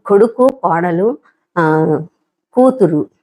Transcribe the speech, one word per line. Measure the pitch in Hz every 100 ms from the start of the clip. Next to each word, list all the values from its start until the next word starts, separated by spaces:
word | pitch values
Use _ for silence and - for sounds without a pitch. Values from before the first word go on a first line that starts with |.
| -
కొడుకు, | 202 226 226 262
కోడలు, | 262 175 165 175 170 214 294 _ _ _ 175
ఆ, | 160 156 160 147 160 _ _ _ _
కూతురు, | 247 254 254 175 156 - _